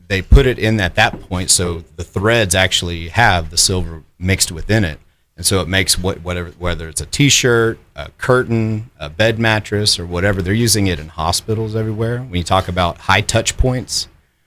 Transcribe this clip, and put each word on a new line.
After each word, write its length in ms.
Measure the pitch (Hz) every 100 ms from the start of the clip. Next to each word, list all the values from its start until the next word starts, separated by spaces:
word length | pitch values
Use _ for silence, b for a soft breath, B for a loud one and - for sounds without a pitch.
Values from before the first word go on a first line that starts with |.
| -
they 140 | 98
put 240 | 90 139 127
it 120 | 110
in 200 | 110 110
at 140 | 90 -
that 260 | 113 -
point, 280 | - 90 87
so 340 | - 87 85 - -
the 80 |
threads 520 | 85 - 104 117 101 95
actually 520 | 92 - 87 85 82
have 420 | 95 117 90 78
the 60 | 85
silver 460 | - 92 82 80 - -
mixed 320 | 90 95 -
within 320 | 80 78 110
it. 160 | 90 71 _ _ _ -
And 80 | 87
so 160 | 95
it 60 | 80
makes 300 | 95 95 -
what, 220 | 92 -
whatever, 260 | 87 90 85 -
whether 300 | 87 82 82
it's 120 | 76
a 40 | -
t-shirt, 720 | - 143 - 127 117 113 110 _ -
a 140 | 76 -
curtain, 720 | - 127 123 113 110 107 113 -
a 100 | 76
bed 280 | 80 113 110
mattress, 580 | 113 107 - 104 104 -
or 60 | 87
whatever, 360 | 87 98 98
they're 120 | 87
using 340 | 110 120 104 95
it 120 | 82
in 80 | 78
hospitals 680 | - 80 - - 110 110 110
everywhere. 440 | 110 104 113 120
When 160 | 127 90
you 80 |
talk 240 | 82 95 92
about 300 | 90 87 -
high 220 | - 95
touch 340 | - 113 107 -
points, 500 | 127 127 - - - _ _ _